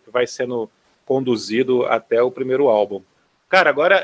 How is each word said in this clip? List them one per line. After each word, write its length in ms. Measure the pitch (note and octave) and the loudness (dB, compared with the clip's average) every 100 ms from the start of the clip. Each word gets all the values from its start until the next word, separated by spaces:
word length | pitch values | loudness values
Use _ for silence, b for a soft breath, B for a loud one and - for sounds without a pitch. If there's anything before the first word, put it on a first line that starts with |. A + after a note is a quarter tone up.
| - | -6
vai 180 | A#2+ A#2+ | -4 -4
sendo 440 | - B2+ B2 A2 _ _ _ - | -4 -6 -6 -8 _ _ _ -4
conduzido 800 | C3+ B2+ A2+ G2+ A2+ B2+ B2 B2 | -2 0 -2 -2 -2 0 0 0
até 360 | A#2 - A#2 | -2 0 0
o 80 | B2+ | 0
primeiro 380 | B2+ C3 C3 C#3 | -2 -4 0 2
álbum. 320 | G#2+ G2+ G2 - _ _ _ - | 2 0 -6 -14 _ _ _ 0
Cara, 200 | F#3 D#3 | 2 2
agora, 260 | C#3 E3+ F#3+ | 2 2 2